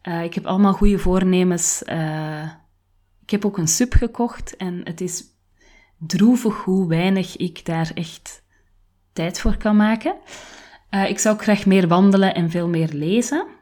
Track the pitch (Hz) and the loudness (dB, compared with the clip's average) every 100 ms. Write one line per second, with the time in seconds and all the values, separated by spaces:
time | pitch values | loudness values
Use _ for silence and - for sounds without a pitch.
0 | - 170 170 185 - 185 202 190 208 196 | -8 -6 -6 -6 -2 2 2 4 4 4
1 | - 185 185 185 180 175 - - - 165 | 2 2 2 2 2 0 -2 -4 -6 -6
2 | 156 156 156 151 160 - _ _ _ _ | -4 -6 -6 -8 -12 -14 _ _ _ _
3 | _ _ - 208 208 196 160 - 247 - | _ _ -6 -2 -2 -2 -2 0 4 4
4 | 233 - 240 - - - 185 175 - 165 | 2 -4 -6 -6 -14 -10 -10 -8 -10 -8
5 | 185 - - _ _ _ _ _ _ _ | -8 -8 -16 _ _ _ _ _ _ _
6 | 160 190 220 247 226 - - 185 180 160 | -4 4 4 4 0 -4 -2 0 2 0
7 | 185 190 185 - 180 165 - 165 160 - | 2 0 -2 -6 -8 -8 -6 -4 -4 -6
8 | 160 - - - _ _ _ _ _ _ | -10 -12 -20 -20 _ _ _ _ _ _
9 | _ - 170 175 - 208 214 208 214 220 | _ -6 -6 -2 0 0 2 4 4 0
10 | 294 392 - - - - - - _ 196 | -2 -6 -14 -20 -20 -20 -20 -20 _ -4
11 | 196 202 220 214 - 202 196 190 175 175 | -2 0 0 0 0 2 4 4 4 4
12 | 196 196 190 - 170 175 170 165 160 147 | 6 6 2 0 -2 -2 -2 0 -2 -2
13 | 151 220 233 302 - - | -2 -2 0 -4 -6 -14